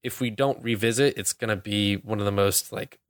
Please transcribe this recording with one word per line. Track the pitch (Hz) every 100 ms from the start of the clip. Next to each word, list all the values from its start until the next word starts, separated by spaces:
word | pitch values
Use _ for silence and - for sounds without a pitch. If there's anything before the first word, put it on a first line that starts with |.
if | 127 -
we | 123
don't | 107 139 -
revisit, | 117 110 113 117 139 -
it's | 95
gonna | - 113 101
be | 107 104 101 101
one | - 107
of |
the | 101
most, | 101 98 98 -
like, | 101 - - _